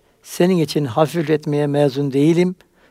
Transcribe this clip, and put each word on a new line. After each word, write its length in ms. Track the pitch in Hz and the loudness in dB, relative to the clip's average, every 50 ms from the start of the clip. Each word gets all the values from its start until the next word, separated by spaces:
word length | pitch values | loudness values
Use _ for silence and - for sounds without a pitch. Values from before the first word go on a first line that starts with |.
| _ _ _ _ _ | _ _ _ _ _
senin 360 | - - - 175 185 190 170 | -16 -2 0 0 2 2 0
için 260 | 151 143 - 160 147 | 0 -2 -2 -4 -4
hafifletmeye 840 | 131 107 151 160 147 151 175 156 143 156 147 151 160 147 147 147 | -2 0 0 0 0 0 -4 -2 0 -2 -2 -2 -2 -2 -2 -2
mezun 460 | 147 143 143 147 139 120 139 143 139 127 | 0 0 2 0 0 0 -2 -4 -2 0
değilim. 440 | 139 143 160 170 170 180 185 185 _ _ _ _ _ _ _ | 2 2 2 4 2 2 0 -2 _ _ _ _ _ _ _